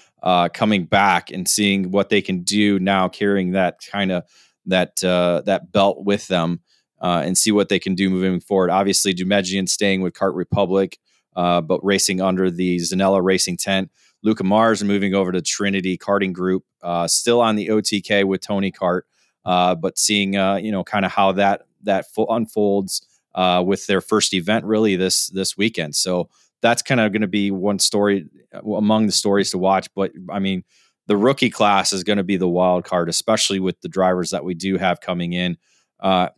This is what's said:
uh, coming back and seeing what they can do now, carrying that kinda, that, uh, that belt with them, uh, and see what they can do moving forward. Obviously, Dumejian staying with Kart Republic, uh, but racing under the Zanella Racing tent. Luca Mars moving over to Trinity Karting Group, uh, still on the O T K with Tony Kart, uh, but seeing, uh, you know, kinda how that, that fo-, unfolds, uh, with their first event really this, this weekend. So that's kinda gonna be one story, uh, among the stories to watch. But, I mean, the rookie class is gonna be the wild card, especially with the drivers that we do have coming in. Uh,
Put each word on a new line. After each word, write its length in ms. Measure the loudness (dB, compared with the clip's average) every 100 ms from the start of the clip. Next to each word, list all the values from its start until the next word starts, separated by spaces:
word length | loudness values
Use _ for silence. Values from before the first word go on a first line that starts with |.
| _ _
uh, 260 | 0 2 0
coming 340 | 0 0 0
back 460 | 2 2 4 2 -2
and 180 | -8 -4
seeing 420 | 0 2 2 0
what 200 | -2 0
they 100 | 0
can 220 | 0 -4
do 360 | -2 0 2 2
now, 300 | 2 2 0
carrying 440 | -2 -2 0 0
that 280 | 0 0 -2
kinda, 440 | -10 -6 -2 -4 -6 _ _ _ -2
that, 360 | 0 0 -2
uh, 400 | 0 2 2 0 0
that 260 | -2 0
belt 320 | 2 2 2
with 220 | -2 -2 -2
them, 320 | -2 0 -4 -8 _ _ _
uh, 220 | -2 0
and 140 | 0 0
see 120 | 2
what 180 | 2 2
they 100 | 0
can 160 | -2
do 160 | 0 0
moving 300 | 0 0 -2
forward. 300 | 0 0 2
Obviously, 440 | 2 2 0 0
Dumejian 540 | -2 0 0 0 -2 -2
staying 340 | -2 0 0
with 120 | -2
Kart 200 | -2 -2
Republic, 640 | -2 -2 -2 2 2 0 -4 _ _ _ -4
uh, 240 | 0 0
but 240 | 0 -2
racing 360 | 0 0 0 0
under 300 | 0 0 0
the 260 | 0 -2 -2
Zanella 460 | -2 0 2 2
Racing 340 | 2 2 0 -4
tent. 340 | -2 -2 -4 _ _ _
Luca 220 | -2 0
Mars 400 | 2 4 4 2
moving 300 | 0 0 0
over 180 | 0 0
to 80 | -2
Trinity 560 | -4 -4 -2 -2 -2 -4
Karting 360 | -2 0 0
Group, 320 | -2 -2 -2 -4 _
uh, 240 | -6 -4 -2
still 340 | 0 2 4
on 160 | 4 2
the 140 | 0
O 100 | -2
T 200 | 0 -4
K 220 | 0 0
with 180 | 2 -2
Tony 280 | -4 -4 -4
Kart, 320 | -2 -2 -2 -4 _ _ _
uh, 300 | -2 2 2
but 240 | 0 -2 -2
seeing, 380 | 0 2 2 0
uh, 200 | 0 0
you 160 | -2
know, 120 | -4
kinda 240 | -4 -2 -2
how 240 | 2 2
that, 300 | 2 2 0 -6 _
that 280 | -2 -2 -2
fo-, 100 | -4 -2
unfolds, 800 | -2 -2 -2 0 0 -2 -8 -10 _ _
uh, 280 | -2 0 2
with 240 | 0 -2 0
their 140 | -2
first 320 | 0 0 0
event 320 | -2 -2 -2
really 320 | 0 0 2 2
this, 300 | 0 0 -2
this 280 | -4 -6
weekend. 400 | -2 -4 -2 -6
So 360 | -4 -2 -2 -4 _ _ _
that's 180 | 0 0
kinda 300 | 0 0 0
gonna 160 | 0 -2
be 240 | -2 -2
one 280 | -2 -2 -2
story, 460 | 0 0 2 0 -4 -18 _
uh, 60 | -14 -6
among 320 | -2 2 2
the 80 | 2
stories 380 | 0 2 2 0
to 80 | 0
watch. 300 | 2 2 0
But, 180 | -6 -6 -6 -10
I 80 | -6
mean, 260 | -4 -4 -8 _ _ _ -2
the 100 | 2
rookie 320 | 2 2 0
class 420 | 2 4 4 2
is 100 | -2
gonna 220 | 0 0
be 140 | 0 0
the 100 | 0
wild 380 | 2 2 2 0
card, 240 | -2 0
especially 500 | -2 0 0 0 -2
with 180 | -2 -4
the 80 | -8
drivers 400 | 0 2 2 -2
that 160 | -6 -6
we 80 |
do 240 | -6 -2 0
have 240 | 0 -2
coming 320 | -4 -6 -4
in. 240 | -2 -4 -4 _ _ _ _
Uh, 300 | 0 2 0